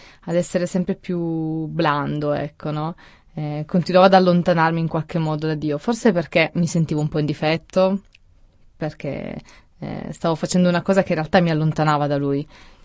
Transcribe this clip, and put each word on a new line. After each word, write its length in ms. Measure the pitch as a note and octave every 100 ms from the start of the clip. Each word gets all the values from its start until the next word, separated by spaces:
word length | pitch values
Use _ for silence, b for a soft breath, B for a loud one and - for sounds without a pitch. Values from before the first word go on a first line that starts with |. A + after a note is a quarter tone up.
| B B -
ad 80 |
essere 320 | E3+ - F#3 F3
sempre 300 | F#3 F3 F#3+
più 680 | - F3 E3 D#3+ D#3 D#3+ D#3
blando, 680 | D#3 D#3+ C#3+ C#3 D3 D3
ecco, 360 | C#3+ D3+ _ D3+
no? 220 | D3+ D#3+ - b b b
Eh, 320 | D#3 D3+ D3 D#3
continuavo 400 | F3+ D#3+ F3+ F#3+
ad 60 |
allontanarmi 640 | F#3+ F3+ F3 F3+ E3 E3 E3
in 100 | E3
qualche 300 | D#3+ D#3 E3
modo 280 | D#3 D#3 D#3
da 80 |
Dio, 240 | D3+ D3+ C#3+
forse 340 | - A3+ A3+
perché 380 | F3 - E3+ D#3 F3
mi 100 | E3
sentivo 340 | E3+ D#3+ D3+
un 80 | D3+
po' 120 | D#3
in 60 | D3+
difetto, 760 | D3 D#3 D#3+ - F#3 F#3+ G3 - _ _ _ - _ - -
perché, 640 | D3+ - D3 - G1+ G1+ b b b -
eh, 280 | - - -
stavo 240 | D#3 E3+
facendo 340 | D#3+ F3 F3+ F3+
una 140 | F3
cosa 200 | - G3
che 60 | -
in 80 | D#3+
realtà 220 | D3+ F#3+
mi 100 | E3+
allontanava 580 | D#3 D#3 - D3+ D3 C#3+
da 80 | C#3+
lui. 280 | C#3+ C#3 D3 b b b